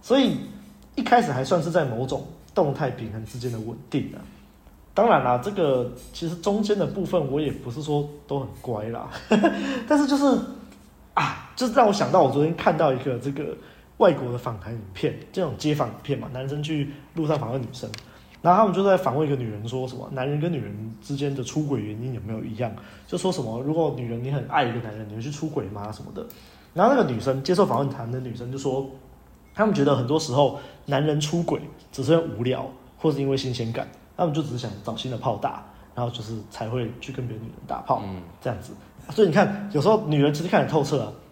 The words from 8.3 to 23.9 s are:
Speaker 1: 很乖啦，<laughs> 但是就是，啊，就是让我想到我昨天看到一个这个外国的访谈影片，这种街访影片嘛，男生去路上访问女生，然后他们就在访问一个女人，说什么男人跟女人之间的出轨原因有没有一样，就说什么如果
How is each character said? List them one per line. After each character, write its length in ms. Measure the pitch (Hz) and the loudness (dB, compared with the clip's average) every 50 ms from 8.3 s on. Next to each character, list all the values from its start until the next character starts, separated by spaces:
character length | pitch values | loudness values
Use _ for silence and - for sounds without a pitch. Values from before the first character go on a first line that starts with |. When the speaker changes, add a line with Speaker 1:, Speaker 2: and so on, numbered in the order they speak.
| 143 139 | -4 -4
Speaker 1:
很 80 | 131 113 - - - | -4 -6 -10 -10 -6
乖 220 | - 120 104 104 | -4 -4 -4 -4
啦， 240 | 113 113 120 113 - - - - - 220 220 - | -4 -6 -8 -8 -10 -12 -14 0 4 4 6 6
<laughs> 420 | 339 - - 269 277 269 247 233 | 4 2 2 -4 -4 -4 -6 0
但 120 | - 302 285 | 2 4 4
是 80 | 294 | 4
就 100 | 269 285 | 4 4
是， 80 | 277 277 277 240 214 - - - - - - - - - - - - - - - | 4 6 4 4 4 0 -4 -10 -14 -16 -20 -20 -20 -20 -20 -20 -20 -20 -4 -2
啊， 380 | - 143 143 - - - - - | 0 0 0 -2 -6 -12 -16 -4
就 140 | - 254 247 | -2 -2 2
是 60 | - | 6
让 120 | 269 240 | 6 6
我 60 | 208 196 | 6 6
想 180 | - 139 127 | 4 2 4
到 120 | 147 185 156 | 6 6 6
我 80 | 131 120 | 6 6
昨 100 | 143 147 | 4 2
天 140 | 160 170 | 2 2
看 180 | - - - - | 2 2 2 4
到 200 | 156 170 147 131 | 4 4 2 2
一 40 | 123 | 2
个 180 | - 143 127 117 | 0 -2 -4 -2
这 120 | - 143 | -4 -6
个 240 | 139 135 147 - - - - - - - - - - - | -4 -4 -6 -8 -8 -10 -14 -20 -20 -20 -20 -20 0 6
外 120 | - 190 156 | 6 6 6
国 180 | - 139 120 120 | 4 -2 -4 -4
的 60 | 120 | -4
访 200 | - 123 113 98 | -4 -6 -6 -6
谈 140 | 87 101 117 | -8 -10 -10
影 80 | 117 104 92 - | -10 -10 -12 -8
片， 200 | - - 147 - - - - | -2 -2 -2 -2 -2 -12 -8
这 120 | - 190 180 | -4 -2 -2
种 100 | 147 113 95 | -2 -4 -2
街 160 | - 151 151 | 0 0 2
访 120 | 147 139 113 | 2 0 -2
影 60 | - - - | -2 -10 -4
片 160 | - 139 117 | -4 -4 -4
嘛， 100 | 113 143 131 | -4 -8 -8
男 160 | 127 131 135 | -8 -6 -6
生 140 | 143 147 147 | -6 -6 -4
去 280 | 151 160 147 139 - - - - - - | -2 -2 -2 -2 -4 -6 -14 -18 -12 -6
路 120 | 165 160 | -4 0
上 120 | 147 156 143 | 0 0 0
访 140 | - 110 120 | 0 -2 -4
问 80 | 135 | -4
女 60 | 123 110 - | -4 -6 -10
生， 180 | - - 113 110 - - - - - - - - - | -10 -10 -10 -12 -12 -16 -20 -20 -20 -20 -20 -20 0
然 140 | - 165 180 | 4 6 8
后 60 | 196 | 8
他 40 | 226 | 6
们 80 | 208 175 | 6 4
就 80 | 185 196 | 4 6
在 140 | 196 190 | 6 6
访 180 | 180 185 160 117 | 6 4 2 2
问 140 | 143 156 143 | 2 2 0
一 20 | |
个 60 | 143 | 0
女 140 | 127 123 113 | -2 -2 -6
人， 180 | 107 104 107 117 | -6 -6 -8 -6
说 180 | 127 131 127 | -4 -4 -6
什 80 | 127 - | -6 -8
么 140 | - - - - | -10 -10 -8 -6
男 140 | 131 127 | -4 -2
人 140 | 139 147 147 | -2 -2 0
跟 100 | 151 180 | 0 -2
女 120 | 165 131 110 | -2 -2 -4
人 340 | 101 101 104 110 113 110 - - | -6 -8 -10 -10 -10 -12 -14 -8
之 120 | - 143 | -8 -4
间 200 | 131 143 143 139 | -2 -2 -2 -2
的 100 | 135 120 | -4 -6
出 180 | - - 156 151 | -4 -2 -2 -2
轨 180 | 143 143 117 107 | 0 -2 -2 -2
原 180 | 104 107 110 | -4 -6 -6
因 140 | 123 131 127 | -6 -6 -8
有 60 | 107 92 | -8 -8
没 100 | 104 113 | -8 -8
有 100 | 110 - | -6 -6
一 140 | - 107 | -8 -6
样， 180 | - 123 113 - - - - - - - | -4 -4 -6 -6 -8 -16 -18 -20 -20 -12
就 120 | - - 175 | -6 -6 -2
说 120 | - 185 | 0 0
什 140 | 180 - 123 | 0 0 -4
么 160 | 110 110 120 | -4 -4 -4
如 140 | 135 143 156 | -2 0 2
果 180 | 165 165 147 | 2 2 0